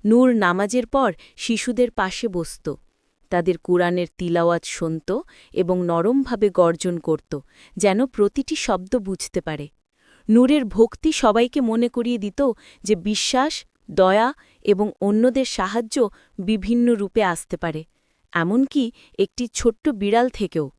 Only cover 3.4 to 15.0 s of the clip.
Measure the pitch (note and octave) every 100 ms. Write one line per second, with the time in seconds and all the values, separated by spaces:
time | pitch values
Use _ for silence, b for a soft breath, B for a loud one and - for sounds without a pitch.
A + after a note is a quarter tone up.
3.4 | F3 E3+ - F3+ F3 F3+ E3+ - F3+ E3+
4.4 | E3+ E3+ - - E3 D#3+ - G#3 F#4 b
5.4 | b - F3 F#3 F3 E3+ F#3 C4+ C4 A#3
6.4 | G#3 F#3 E3+ E3+ F#3 E3+ - D#3 _ D3
7.4 | _ b b - G3 F#3+ C4 - G3+ -
8.4 | - D#4 - F#3 F#3 B3+ F#3+ F#3 - F#3
9.4 | D#3+ D3+ D3 _ _ b b b b A3
10.4 | B3+ D4+ A3+ F#3 A3+ - D#4+ - A3+ G#3+
11.4 | A#3+ D4 A#3 A3+ A#3 A#3+ A#3 A#3+ G3+ -
12.4 | C#4 A3 b b F#3+ G3+ F#3+ G#3+ - B3+
13.4 | D4 - - _ - D3 F#3 G3+ A#3+ D4
14.4 | b b - F#3+ G#3 -